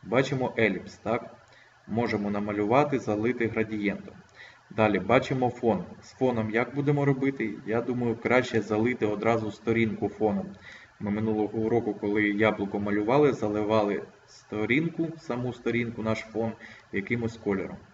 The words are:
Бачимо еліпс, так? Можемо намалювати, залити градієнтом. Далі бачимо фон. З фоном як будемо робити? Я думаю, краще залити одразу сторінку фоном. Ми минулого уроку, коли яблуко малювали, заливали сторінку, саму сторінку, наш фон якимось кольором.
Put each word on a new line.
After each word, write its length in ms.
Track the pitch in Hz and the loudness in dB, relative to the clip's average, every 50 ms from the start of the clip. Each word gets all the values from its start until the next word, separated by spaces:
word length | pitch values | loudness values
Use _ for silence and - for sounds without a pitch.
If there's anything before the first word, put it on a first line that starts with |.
Бачимо 520 | - 92 110 127 139 135 143 131 127 - - - | -6 2 2 2 2 2 0 -2 -2 -2 2 2
еліпс, 380 | 113 104 95 87 - - - | 2 2 2 0 -6 -12 -18
так? 380 | - - 101 113 123 - - - - - _ - - - - _ _ _ | -10 -4 -4 -4 -4 -4 -10 -18 -20 -20 _ -20 -20 -20 -20 _ _ _
Можемо 440 | - 98 113 120 110 110 104 101 101 | -6 -2 -2 0 0 -2 -2 -2 -2
намалювати, 680 | 101 104 104 104 104 101 104 104 120 135 147 143 139 123 | -2 -2 -2 -2 0 0 2 4 4 4 4 4 0 -2
залити 480 | - 110 104 104 107 120 127 123 117 | 0 0 -2 0 0 -2 0 0 -2
градієнтом. 680 | 110 107 113 113 107 110 107 104 98 95 - - - - - - _ _ - - - - - _ _ | -2 0 -2 -2 -2 -2 -2 -2 -2 -2 -4 -10 -16 -18 -20 -20 _ _ -20 -20 -20 -20 -20 _ _
Далі 280 | - - 110 107 101 92 | 0 2 4 4 4 2
бачимо 520 | 92 92 117 135 131 - 143 131 127 120 | 2 4 2 2 4 2 -2 0 0 -2
фон. 340 | 120 - - 113 104 90 85 - - - | -2 0 0 0 0 0 -2 -8 -14 -18
З 100 | - - | -20 -20
фоном 380 | - - 131 127 120 113 107 107 | -6 -2 0 0 0 0 -2 0
як 240 | 107 113 123 - 139 | 0 0 0 0 -2
будемо 300 | 143 139 139 147 143 143 | -2 0 2 2 2 4
робити? 500 | 139 135 127 135 139 135 - 120 107 98 - - | 2 2 2 0 -2 0 -2 -4 -4 -4 -8 -6
Я 140 | 95 107 120 | -2 -2 -2
думаю, 360 | 117 127 123 123 120 117 110 | 0 -2 -2 0 0 -2 -2
краще 440 | 113 - 107 117 127 127 - - 113 | -2 0 2 4 4 2 2 0 -2
залити 460 | 101 - 107 107 110 123 127 120 117 | 0 2 0 2 2 2 0 0 0
одразу 440 | 107 104 101 104 113 117 110 107 107 | 0 0 0 2 2 2 2 0 -4
сторінку 580 | 101 - - 117 113 113 117 110 98 - 107 101 | -8 -6 -2 0 2 2 2 2 0 -2 -4 -4
фоном. 380 | - - 107 107 101 98 92 - - - - - - - - - _ _ | -2 0 0 0 2 0 -4 -6 -10 -16 -18 -20 -20 -20 -20 -20 _ _
Ми 100 | 104 104 | -4 -2
минулого 480 | 104 107 110 113 110 107 104 101 110 113 | -2 0 0 0 2 0 0 0 0 -2
уроку, 360 | 110 110 117 117 - 110 104 | 0 2 2 2 2 0 -4
коли 340 | 104 - 104 101 107 107 104 | -2 -2 0 2 2 2 2
яблуко 520 | 101 101 110 107 104 - 101 98 - 104 | 2 4 4 4 4 2 -4 -2 -2 -2
малювали, 520 | 101 101 101 104 104 107 127 143 151 143 | 0 0 0 0 2 4 4 6 6 4
заливали 680 | 117 - 113 104 104 107 104 104 110 110 104 104 101 - - - - - - | 4 2 -2 -2 0 0 0 2 4 4 4 2 0 -2 -4 -10 -18 -20 -20
сторінку, 840 | _ - - - - 104 107 107 107 123 147 170 160 - - 165 156 - - | _ -20 -20 -14 -8 -4 -4 0 2 2 2 0 -2 -2 -4 -4 -4 -4 -12
саму 340 | - - 120 123 123 123 | -8 -8 -6 -4 -4 -6
сторінку, 500 | 113 - - 117 117 117 120 117 113 107 | -6 -4 -4 -2 -2 0 -2 -2 -6 -4
наш 160 | 107 110 110 - | -2 -2 -2 -4
фон 340 | - - - 107 113 113 110 - - - - - - _ | -6 -8 -4 -2 -2 -2 -4 -6 -16 -20 -20 -20 -18 _
якимось 440 | - 98 98 - 120 117 117 110 - | -6 -6 -2 -2 -2 -2 -2 -4 -6
кольором. 400 | - - 104 98 95 87 - - - - - | -4 -2 -2 -2 -2 -2 -6 -10 -14 -18 -20